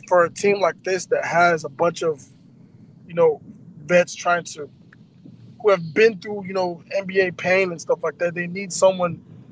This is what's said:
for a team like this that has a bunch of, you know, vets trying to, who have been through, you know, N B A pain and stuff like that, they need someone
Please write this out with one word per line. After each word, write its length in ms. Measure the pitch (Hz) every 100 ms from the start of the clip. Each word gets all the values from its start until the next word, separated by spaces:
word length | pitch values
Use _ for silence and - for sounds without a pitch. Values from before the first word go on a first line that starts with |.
| -
for 180 | 180
a 60 | 170
team 300 | 127 202 202
like 220 | 175 156
this 220 | 180 185 -
that 180 | 151
has 400 | 123 165 175 165
a 60 | 147
bunch 320 | 139 170 175
of, 200 | 170 143 - _ _ - - - - - -
you 80 |
know, 260 | 170 165 147 - - - -
vets 300 | 147 175 175
trying 300 | - 175 175
to, 240 | - 165 139 _ - - - _ - - - -
who 80 | 214
have 240 | 185 165
been 240 | 151 220 190
through, 260 | 214 208
you 80 | 185
know, 300 | 190 180 170 -
N 120 | 196 185
B 140 | 190
A 120 | 185
pain 380 | 165 180 185 190
and 100 | 165
stuff 200 | - 165
like 160 | 165 -
that, 160 | 175
they 120 | 170 175
need 240 | 185 196
someone 540 | - 190 185 175 - - - -